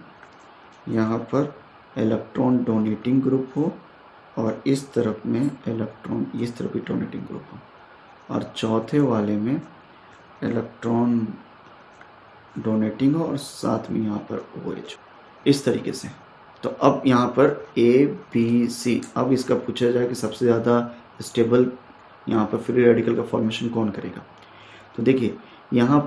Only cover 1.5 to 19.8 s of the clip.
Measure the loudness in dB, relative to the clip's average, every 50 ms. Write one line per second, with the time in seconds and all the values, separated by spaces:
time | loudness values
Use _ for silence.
1.5 | -6 -12 -20 -20 -20 -20 -20 -12 -6 -2 0 0 0 -2 -4 -6 -4 0 2 2
2.5 | 2 2 2 2 0 0 0 0 -2 -2 -2 0 2 2 2 2 0 0 -2 -4
3.5 | -4 -2 -2 -2 -4 -8 -14 -20 -20 -20 -20 -20 -20 -20 -20 -12 -8 -4 -4 -4
4.5 | -4 -4 -2 -2 -2 -2 -4 -4 -2 -2 -2 -2 -2 -4 -4 -4 -2 0 0 -2
5.5 | -4 -6 -6 -6 -4 -4 -6 -6 -8 -12 -10 -6 -6 -4 -4 -6 -4 -6 -6 -6
6.5 | -6 -8 -8 -6 -6 -6 -6 -4 -4 -4 -4 -6 -8 -10 -12 -12 -12 -14 -14 -16
7.5 | -20 -20 -20 -20 -20 -20 -20 -20 -20 -20 -20 -20 -20 -20 -10 -6 -6 -6 -6 -6
8.5 | -6 -4 -2 0 0 0 0 0 0 2 2 2 2 0 0 0 0 0 0 -2
9.5 | -2 -4 -4 -10 -18 -20 -20 -20 -20 -20 -20 -20 -20 -20 -20 -20 -12 -8 -6 -4
10.5 | -2 -4 -4 -6 -10 -8 -4 -2 0 2 2 2 2 0 0 -4 -6 -12 -18 -20
11.5 | -20 -20 -20 -20 -20 -20 -20 -20 -20 -20 -20 -20 -20 -20 -20 -20 -20 -20 -20 -14
12.5 | -12 -6 -4 -2 0 0 0 -2 -2 2 2 2 2 2 0 -2 -4 -6 -8 -10
13.5 | -10 -6 -4 -2 -2 -2 -4 -4 -4 -2 -2 -2 -4 -4 -6 -6 -8 -8 -8 -10
14.5 | -14 -12 -10 -8 -8 -10 -12 -14 -18 -20 -20 -20 -20 -20 -20 -20 -20 -2 2 2
15.5 | 2 2 2 0 -2 -2 -4 -6 -8 -8 -10 -12 -14 -16 -20 -20 -20 -20 -20 -20
16.5 | -14 -10 -8 -8 -4 2 4 4 4 4 2 4 4 4 2 2 4 4 4 4
17.5 | 2 -2 -8 -6 0 4 4 6 6 6 4 2 0 -6 -12 -4 0 0 2 4
18.5 | 4 2 2 0 -2 -2 -2 0 0 0 -2 -4 -2 -2 0 2 2 0 0 -2
19.5 | -2 -2 -4 -6 -4 0